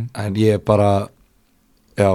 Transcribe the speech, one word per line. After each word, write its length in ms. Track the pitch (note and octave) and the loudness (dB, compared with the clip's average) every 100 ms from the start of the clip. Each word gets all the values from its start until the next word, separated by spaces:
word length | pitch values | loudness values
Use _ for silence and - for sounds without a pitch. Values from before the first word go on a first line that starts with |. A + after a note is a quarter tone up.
| A#2+ | -8
En 240 | - G#2 G2 | -10 -8 0
ég 260 | A2 G#2 | 0 0
bara, 280 | - G#2 G2+ G2 G2+ _ _ _ _ _ _ _ _ - | 0 2 2 0 -4 _ _ _ _ _ _ _ _ -2
já, 140 | G2 | 0